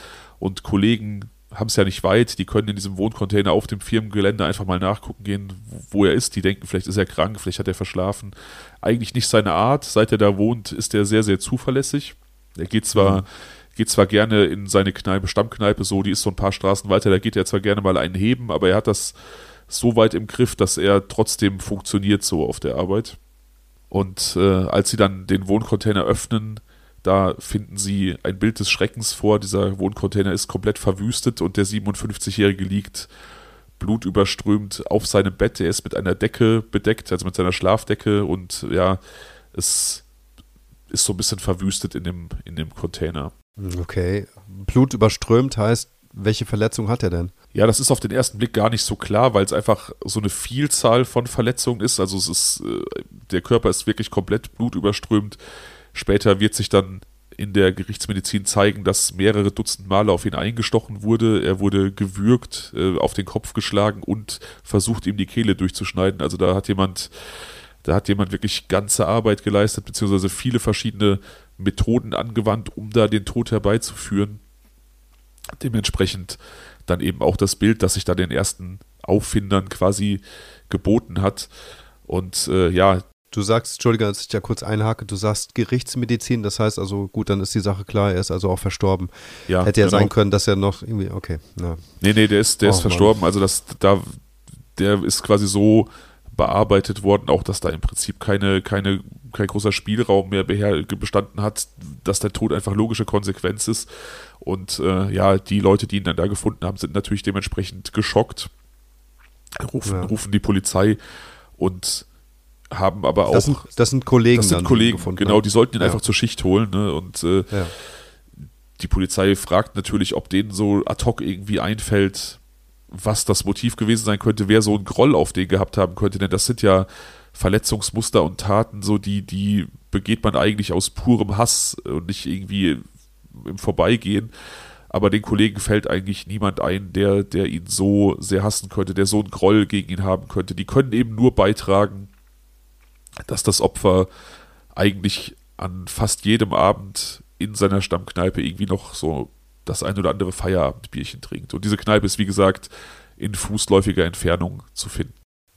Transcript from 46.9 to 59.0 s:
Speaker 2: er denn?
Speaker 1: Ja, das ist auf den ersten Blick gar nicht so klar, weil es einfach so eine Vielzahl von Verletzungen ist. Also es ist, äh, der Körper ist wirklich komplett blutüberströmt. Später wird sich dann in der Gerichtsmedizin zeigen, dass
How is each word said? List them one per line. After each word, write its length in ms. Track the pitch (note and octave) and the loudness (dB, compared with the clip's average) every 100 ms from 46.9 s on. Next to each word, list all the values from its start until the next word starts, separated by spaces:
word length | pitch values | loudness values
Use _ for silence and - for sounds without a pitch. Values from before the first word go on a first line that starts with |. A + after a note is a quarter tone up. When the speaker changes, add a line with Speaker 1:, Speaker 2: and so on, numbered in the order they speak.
| A#2+ | -2
Speaker 2:
er 60 | G2+ | -2
denn? 220 | F2 F2+ - _ | -2 -4 -8 _
Speaker 1:
Ja, 120 | - G#2+ | 2 2
das 140 | A2 | 4
ist 100 | C3+ | 2
auf 100 | C3 | 0
den 100 | G#2+ | 0
ersten 260 | B2 B2 G#2 | -2 -2 -2
Blick 160 | A2+ | -4
gar 160 | - G#2+ | 0 0
nicht 140 | A#2 | 0
so 120 | - G#2+ | -4 -6
klar, 360 | - G#2 B2+ | -2 2 4
weil 120 | A2 G2 | 4 2
es 80 | |
einfach 360 | - G#2+ G#2+ - - | 0 0 -2 -4 -14
so 160 | - A2 | -8 -4
eine 80 | G#2 | -4
Vielzahl 800 | - - B2+ C#3+ - B2 A#2 B2+ | -4 -6 -4 -2 2 4 4 2
von 200 | B2+ A#2+ | -2 -2
Verletzungen 540 | - A#2 B2 - A#2+ | -2 -2 -2 -2 -2
ist. 180 | G#2+ - | -2 -2
Also 200 | F#2+ F#2+ | -2 -2
es 100 | F2+ | -2
ist, 340 | F2 - - G1+ | -2 -2 -2 -4
äh, 160 | G#1+ G1+ - - - - | -6 -6 -10 -12 -18 -6
der 100 | F#2 | -4
Körper 300 | - A#2 G#2 | 0 2 2
ist 160 | F#2 - | 0 -2
wirklich 240 | - A2+ | -2 -4
komplett 440 | - F#2 G#2+ - - | -4 -2 -2 -4 -6
blutüberströmt. 800 | A#2+ F#2 G2+ G#2 - G#2+ G#2 - - - - - - | -4 -2 -2 -2 0 0 0 -8 -20 -20 -20 -20 -18
Später 460 | - - G2+ A2 G2 | -8 0 2 4 4
wird 160 | G#2 | 2
sich 140 | - G#2 | 0 2
dann 320 | G2+ F#2+ F#2+ - _ _ - | 2 2 -4 -18 _ _ -10
in 160 | G#2 | -2
der 200 | G2 F#2+ | 2 4
Gerichtsmedizin 720 | F#2+ F#2+ G#2 - G2+ - G#2 | 2 -4 -8 -6 -4 -4 -4
zeigen, 400 | G2 - G2+ G#2 | 0 2 2 2
dass 300 | F#2 G2 | 0 0